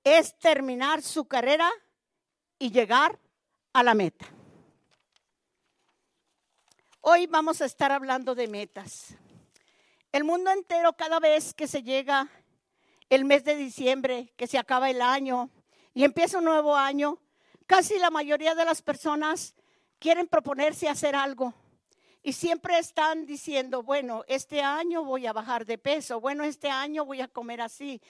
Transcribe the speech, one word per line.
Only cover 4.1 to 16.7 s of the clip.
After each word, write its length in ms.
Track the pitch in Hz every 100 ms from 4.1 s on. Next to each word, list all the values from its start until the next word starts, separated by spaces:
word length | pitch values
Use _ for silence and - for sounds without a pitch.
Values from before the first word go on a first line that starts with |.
| - - - - - _ _ _ _ _ _ _ _ _ _ _ _ _ _ _ _ _ _ _ _ _ _ _ _
Hoy 240 | 311 349 339
vamos 360 | 320 320 -
a 40 | 269
estar 260 | - 277
hablando 440 | 277 262 262 262 247
de 120 | 226
metas. 680 | 208 208 196 190 - - - _ - _ _ _ _ _ _ _
El 120 | 285
mundo 280 | 302 349 370
entero, 420 | 392 370 339 339
cada 260 | 330 320 330
vez 360 | 311 302 - -
que 120 | 302
se 140 | 285
llega 480 | 240 262 262 277 285 - _ _ _ _ _ _ _
el 160 | 269 277
mes 180 | 285
de 120 | 269 294
diciembre, 760 | 262 - 254 269 254 247 247 -
que 80 | 240
se 140 | 247
acaba 320 | 233 254 269
el 100 | 254
año 480 | 247 269 269 247 254 _ _ _ _ 254
y 80 |
empieza 340 | 285 330 349 359
un 80 | 330
nuevo 300 | 311 302